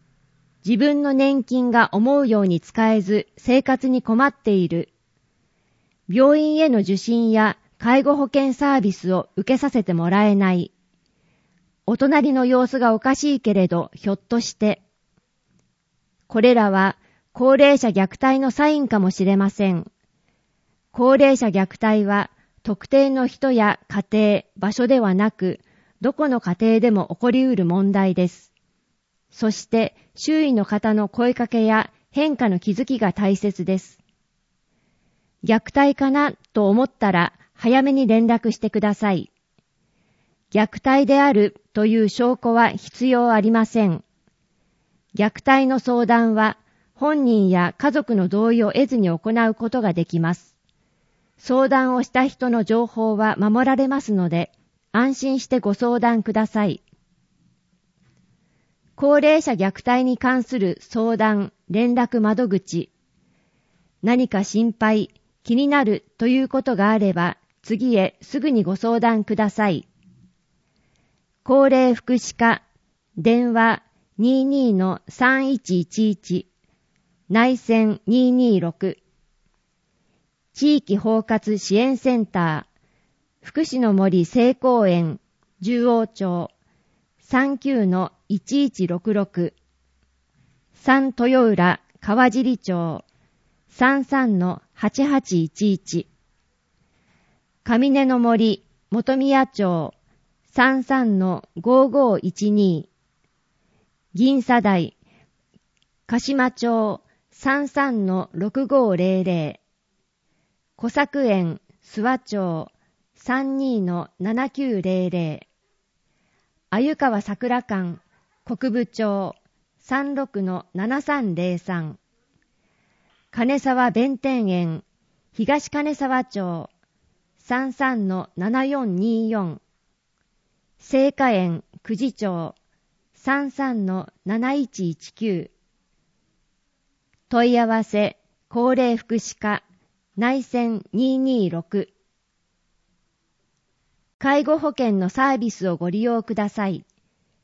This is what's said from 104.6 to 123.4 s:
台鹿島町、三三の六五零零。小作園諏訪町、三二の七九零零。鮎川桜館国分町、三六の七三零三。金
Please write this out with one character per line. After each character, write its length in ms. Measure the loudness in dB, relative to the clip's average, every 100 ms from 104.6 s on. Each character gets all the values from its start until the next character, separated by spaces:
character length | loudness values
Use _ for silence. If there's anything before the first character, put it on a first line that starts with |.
台 340 | 2 0 -2 -10 _ _ _ _ _ _ _ _ _ _ -6
鹿 120 | -4
島 320 | -2 -2 -2
町、 500 | -2 -2 0 -2 -6 _ _ _
三 380 | _ -4 -2 -2
三 400 | -4 -2 -2 -2
の 240 | -2 -6
六 320 | -8 -6 -6 0
五 300 | 2 2 0
零 280 | 0 0
零。 360 | -2 -4 -6 -10 _ _ _ _ _ _ _ _ _ _ _ _
小 140 | -6
作 360 | -2 -2 -2 0
園 340 | 0 -2 -6 _ _
諏 180 | _ -6
訪 180 | -2 -4
町、 520 | -4 -6 -4 -6 -10 _ _ _ _
三 440 | _ -6 -4 -4 -4
二 240 | -2 -2
の 280 | -2 -4 -8 -8
七 300 | -6 -4 -6
九 320 | -6 -4 -4
零 280 | -2 -2 -2
零。 360 | -4 -6 -8 -16 _ _ _ _ _ _ _ _ _ _ _ _
鮎 240 | -2 -2 0
川 260 | -2 -2
桜 400 | -6 -8 -4 -4
館 380 | -4 -6 -6 -10 _ _ _ _
国 280 | -12 -8 -4
分 160 | -4 -6
町、 480 | -4 -4 -4 -6 -10 _ _ _ _
三 380 | _ -6 -4 -6
六 260 | -6 -6
の 240 | -6 -6 -10
七 280 | -8 -6 -4
三 340 | -4 -4 -4 -4
零 240 | -4 -6
三。 400 | -6 -8 -8 -14 _ _ _ _ _ _ _ _ _ _ _ _ _
金 300 | -4